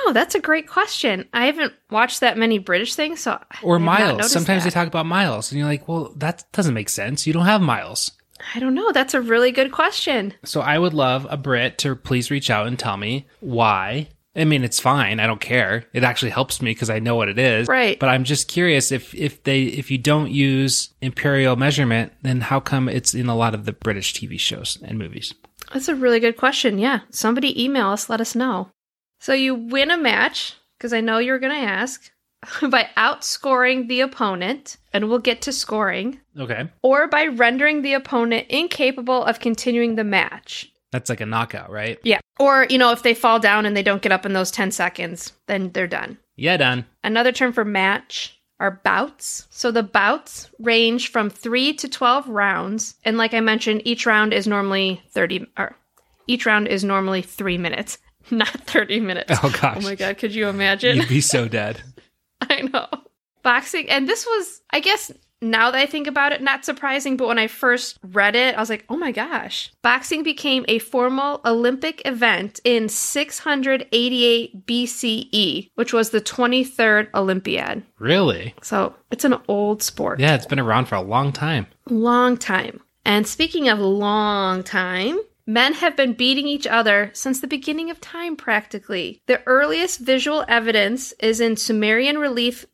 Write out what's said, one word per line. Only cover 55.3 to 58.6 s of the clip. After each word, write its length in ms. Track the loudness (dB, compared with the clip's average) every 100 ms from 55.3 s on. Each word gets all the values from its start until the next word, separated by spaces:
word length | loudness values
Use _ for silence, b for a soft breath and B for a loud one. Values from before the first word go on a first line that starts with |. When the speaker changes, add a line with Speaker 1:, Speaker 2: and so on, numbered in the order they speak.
| -2 -8 -8
Speaker 1:
or 180 | -8 -10 _ _ _ _ -4
each 200 | -2 2
round 200 | 0 0
is 140 | -2
normally 380 | 0 0 0 -4
three 360 | -6 -6 -4 -4
minutes, 400 | -4 -6 -8 -14 _
<laughs> 180 | _ -4
not 160 | -2 -2
thirty 520 | -4